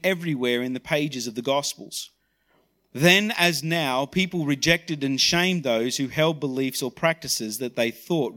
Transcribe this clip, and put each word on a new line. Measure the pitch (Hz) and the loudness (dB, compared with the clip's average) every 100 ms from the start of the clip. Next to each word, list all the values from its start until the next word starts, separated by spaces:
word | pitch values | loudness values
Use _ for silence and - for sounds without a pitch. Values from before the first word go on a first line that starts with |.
everywhere | 185 180 170 139 123 120 | -2 0 -2 0 0 0
in | 127 | -2
the | 127 | -6
pages | - 151 147 127 120 | -2 -2 -2 -4 -6
of | 113 | -6
the | |
Gospels. | 123 139 143 - 101 - - _ _ _ _ _ _ _ _ 123 | -2 -2 -4 -8 -12 -12 -14 _ _ _ _ _ _ _ _ 2
Then, | 165 190 214 - | 6 6 4 2
as | 175 151 | 0 0
now, | 156 165 143 127 139 | 0 0 2 0 0
people | 190 185 180 143 | 0 0 0 0
rejected | 135 156 170 170 151 | 0 2 2 0 -4
and | 139 135 | -2 0
shamed | - 170 185 180 | 2 2 2 2
those | 135 113 123 - | 0 0 0 -2
who | 135 | -4
held | 117 160 156 | 2 2 2
beliefs | 143 131 131 - | -4 -2 -2 -2
or | 127 | -6
practices | - 165 165 131 - 110 110 | -2 -2 -2 -4 -4 -4 -6
that | 127 123 | -6 -2
they | 117 | -2
thought | 113 - 170 120 | -4 -4 -2 -2